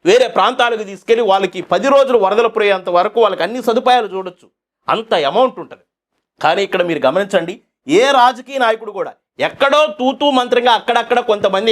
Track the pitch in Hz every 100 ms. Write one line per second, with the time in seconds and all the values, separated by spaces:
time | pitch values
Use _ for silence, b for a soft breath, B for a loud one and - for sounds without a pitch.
0 | 160 240 254 - 208 254 240 226 202 190
1 | - 226 220 190 190 185 175 180 254 277
2 | 254 240 190 208 226 220 208 190 190 175
3 | 202 220 214 180 165 247 233 226 247 247
4 | 208 190 185 180 _ _ _ _ - 139
5 | 110 190 139 196 254 - 147 - _ _
6 | _ _ _ - 151 180 190 190 175 151
7 | 127 175 196 175 165 202 _ _ - 170
8 | 269 269 240 240 254 277 233 226 220 196
9 | 151 - _ - - - 277 294 302 302
10 | 254 269 294 262 247 247 240 220 - 233
11 | 226 247 240 208 202 190 226